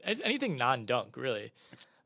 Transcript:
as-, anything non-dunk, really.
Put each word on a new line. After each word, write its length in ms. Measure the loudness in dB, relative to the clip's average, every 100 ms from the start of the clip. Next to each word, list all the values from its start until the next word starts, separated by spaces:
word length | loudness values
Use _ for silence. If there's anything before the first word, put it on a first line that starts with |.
as-, 160 | -4 -2
anything 380 | 0 0 0 2
non-dunk, 580 | 2 2 2 0 0 -4
really. 340 | -2 -2 -6 -14 -20 -20 -20 _